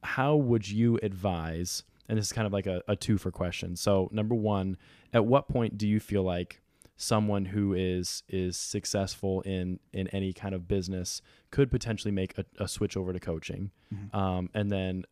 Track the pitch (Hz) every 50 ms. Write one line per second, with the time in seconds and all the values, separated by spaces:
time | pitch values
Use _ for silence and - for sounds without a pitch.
0 | - - - - 127 143 151 151 143 123 120 113 107 98 101 107 117 120 117 110
1 | - 107 98 92 90 101 90 85 80 82 82 82 87 90 - - - _ _ _
2 | _ - 113 110 101 - - - 113 104 98 101 95 98 92 90 - - 107 98
3 | - - 110 98 - 92 87 - 87 87 85 - - 90 87 90 - - 101 95
4 | 92 - - 110 107 110 120 117 107 107 104 98 95 95 95 - - - - -
5 | - _ - 120 107 110 123 139 - _ - 123 117 110 - 104 107 104 107 107
6 | - - 104 101 95 92 87 87 90 - - - _ _ _ _ _ - _ _
7 | - - 117 107 107 104 104 101 98 92 98 104 104 98 95 90 95 92 92 90
8 | 90 - - - - _ - 95 92 90 87 - - - - 107 - - - 104
9 | 98 95 - - - 98 95 95 - 95 95 92 90 90 92 90 _ _ - 92
10 | 95 92 - 98 95 95 92 - - 101 95 92 87 85 101 98 92 85 95 92
11 | 90 - - - _ _ - _ _ _ - - 139 127 - 127 - 113 113 101
12 | - 104 101 98 95 92 - - 95 _ _ - 104 95 - - 104 98 - 95
13 | 95 90 92 92 - - 82 80 - - 98 92 95 101 - _ _ _ - 98
14 | 101 98 - 104 98 95 92 92 90 90 - 107 104 101 101 95 95 92 92 92
15 | 90 -